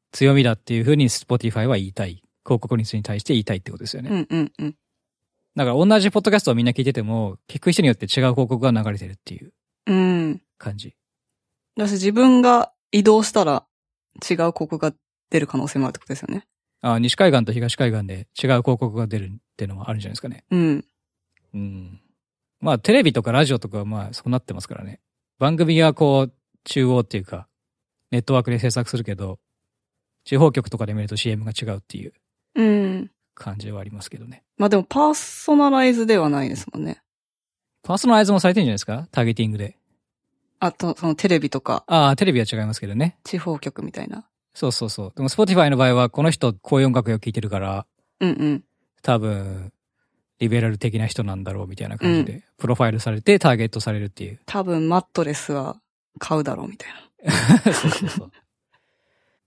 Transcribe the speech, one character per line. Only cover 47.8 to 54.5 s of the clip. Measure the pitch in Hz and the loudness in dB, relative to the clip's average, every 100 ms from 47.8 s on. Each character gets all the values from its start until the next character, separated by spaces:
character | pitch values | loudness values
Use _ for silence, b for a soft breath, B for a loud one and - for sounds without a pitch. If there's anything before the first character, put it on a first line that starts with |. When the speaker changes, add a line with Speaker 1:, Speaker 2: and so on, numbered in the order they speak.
| - _ _ - | -10 _ _ -4
Speaker 2:
う | 185 | -2
ん | |
う | |
ん。 | - 147 143 - _ _ _ | 0 -2 -2 -8 _ _ _
Speaker 1:
多 | - 117 | -2 0
分、 | 107 101 98 95 95 _ _ _ _ _ _ - | 0 -4 -6 -10 -14 _ _ _ _ _ _ -4
リ | 117 | 0
ベ | 117 | 0
ラ | 113 | 0
ル | 104 | -2
的 | 117 110 | -4 -2
な | 110 | -4
人 | - | -4
な | 101 95 | -6 -6
ん | |
だ | 95 | -8
ろ | 98 | -10
う | 101 | -10
み | 101 | -12
た | 101 | -10
い | |
な | 113 | -4
感 | 175 165 | 0 0
じ | 135 | -2
で、 | |
Speaker 2:
う | - | -6
ん。 | _ - | _ -6
Speaker 1:
プ | 120 | -2
ロ | |
フ | 120 | 0
ァ | 117 | 0
イ | |
ル | 110 | 0
さ | 117 | -4
れ | 107 | -2
て | 202 202 | 4 6
タ | 151 | 6
ー | 117 | 2
ゲ | |
ッ | 113 | 0
ト | 107 | -4
さ | 110 | -6
れ | 104 | -6
る | |
っ | 101 | -6
て | - | -10
い | 101 | -14
う。 | 110 | -14
Speaker 2:
多 | - | -8